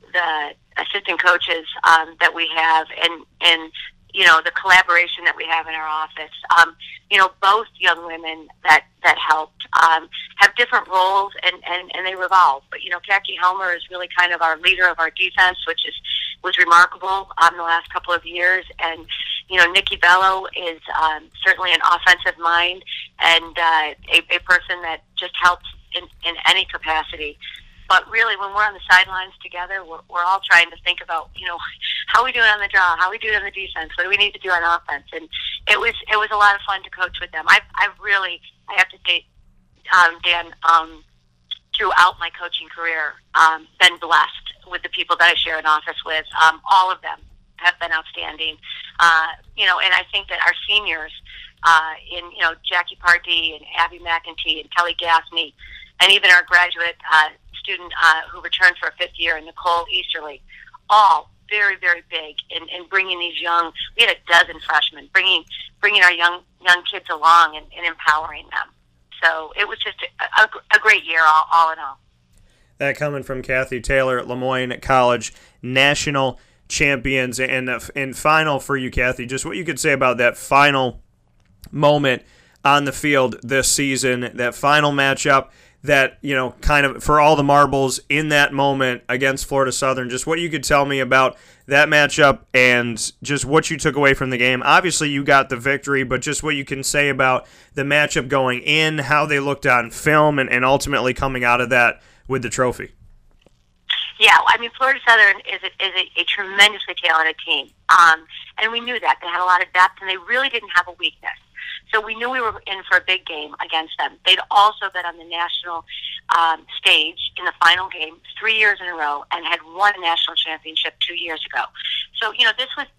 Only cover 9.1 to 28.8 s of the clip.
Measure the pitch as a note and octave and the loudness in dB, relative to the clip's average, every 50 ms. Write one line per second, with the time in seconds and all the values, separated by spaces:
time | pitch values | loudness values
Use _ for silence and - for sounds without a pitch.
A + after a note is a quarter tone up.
9.1 | D3 - - D#3+ D#3 D#3 D#3 - _ _ - - - - E3 E3 D#3+ D#3+ D#3+ - | 0 0 0 -2 0 -2 -2 -8 _ _ -14 -2 2 4 4 4 4 2 -2 -8
10.1 | - - - - - - G3 G3+ - - A#3+ - B3+ A3 G3 - F#3 F#3 F#3 F#3+ | -18 -18 -18 -16 0 2 2 2 4 0 -2 0 0 -2 -2 0 0 2 2 4
11.1 | G3 G3 G3 G3+ - - - F3+ F3+ F3 - - F3 F3+ F3+ F3+ - E3+ F#3 F#3 | 2 0 0 -2 -8 -4 -4 -4 -4 -4 -10 -8 -8 -8 -8 -10 -12 -8 -8 -8
12.1 | F#3+ F#3 F#3 F3+ F#3+ F#3 F3 D3+ C3+ C#3 _ _ - - - F#3 F3 F3 - - | -6 -6 -4 2 4 6 6 6 2 0 _ _ -16 -14 -8 -8 -8 -8 -4 -2
13.1 | G3 G3 G3 F#3+ F#3+ F3 F3 F3+ F#3 G3 F#3+ F#3 F3 F3 F3 - F3+ F3+ F3+ F3 | -2 -2 -2 -4 -6 -2 -2 -2 0 0 -4 -4 -4 -6 -8 -12 -12 -12 -12 -6
14.1 | - F3 F3+ F3 F3 E3 E3 E3 D#3+ D#3 E3+ F3+ F#3+ F3+ F#3 F3+ E3 E3 E3 D#3+ | 0 0 0 0 0 0 0 0 0 0 0 0 2 2 2 0 2 0 -4 -4
15.1 | _ - F#3+ F#3 - G3+ F#3 F3+ F3+ - - E3 E3 - - - - - _ - | _ -4 -6 -4 2 2 2 2 2 -2 -8 -8 -6 -6 -6 -8 -10 -12 _ -6
16.1 | - - - - - _ - F#3 - F#3+ F3+ E3+ E3+ E3+ F3 F3 - - F#3 F#3+ | -6 -6 -6 -8 -12 _ -6 -4 0 0 4 6 8 6 6 6 2 -8 -6 -4
17.1 | F#3+ G3 G3 - - - E3 E3+ E3+ F3 E3+ E3 E3 E3+ - - - F3+ - - | -4 -4 -4 -8 0 2 2 2 2 0 -2 -2 -2 -2 -2 -6 -10 -8 -4 -2
18.1 | F3 E3 E3 E3+ E3+ F3 F3 F3+ F#3 F#3+ - - - - F3+ E3 D#3+ E3 D#3+ - | -4 -4 -4 -8 -6 -2 0 0 0 0 -4 -10 -10 -6 -6 -6 -6 -8 -12 -12
19.1 | - - - - - - - _ F#3+ F#3 F3 E3+ F3+ G3 G3 - G3+ F#3 - F3 | -12 -10 -8 -8 -10 -10 -8 _ 2 2 2 4 4 0 -2 -2 -4 2 4 4
20.1 | F3+ F#3 F#3+ F#3+ F#3+ F#3+ F#3+ - - - F3+ E3+ E3 D#3 _ - - - D#3+ D#3+ | 6 6 4 2 2 0 -4 -8 -12 -8 -8 -8 -10 -10 _ -8 -4 -2 0 0
21.1 | D#3 D3+ D#3+ _ _ - - F#3+ F#3 F3+ F#3 F3+ E3+ D#3+ - - E3+ E3+ - F#3 | -2 -4 -10 _ _ -2 0 0 0 2 0 0 0 2 4 2 2 4 4 4
22.1 | F3+ F3 - F#3 F3 - E3+ E3+ E3+ E3+ F3 F3 F3+ F#3+ - - - - - - | 4 4 2 -6 -6 -2 -2 0 2 2 2 0 -4 -8 -14 -16 -16 -16 -16 -18
23.1 | _ - - E3 E3 E3 E3 E3 E3 F3 E3+ E3 E3 D#3+ D#3 D3+ C#3+ _ - - | _ -2 2 2 2 2 0 -4 -4 0 0 2 2 2 0 -2 -8 _ -8 0
24.1 | - E3+ E3+ _ F3 F3 - - F3+ F3 F3 - F#3 F3 F3 E3 D#3+ - _ _ | 0 0 0 _ -4 -4 0 2 0 0 2 -4 -10 -8 -6 -10 -10 -10 _ _
25.1 | _ - F3+ F3+ - - E3+ F3+ F3+ F3 - - - - - _ - F3+ F3 E3 | _ -10 -10 -8 -8 2 2 2 2 2 -8 -20 -20 -20 -20 _ -12 -12 -12 -12
26.1 | - - - E3 E3+ D#3+ - - F3 F#3+ F#3+ - - E3 - D#3+ D#3 D#3 D3+ - | -20 -10 -10 -8 -8 -2 0 0 0 0 -2 -6 -10 -10 -6 -4 -4 -4 -4 -8
27.1 | - D#3+ D3+ D3 D3+ _ - - - - - - _ - - - F#3 F#3 - - | -12 -12 -12 -14 -14 _ -20 -20 -20 -20 -20 -20 _ -20 -4 0 0 0 0 0
28.1 | G#3+ A3+ A3+ A3+ G#3 F#3 G3+ G3 G3 G#3 G#3 G#3+ G3+ F#3 | -2 -2 0 0 -2 -6 -6 -6 -2 -2 -2 -2 -2 -8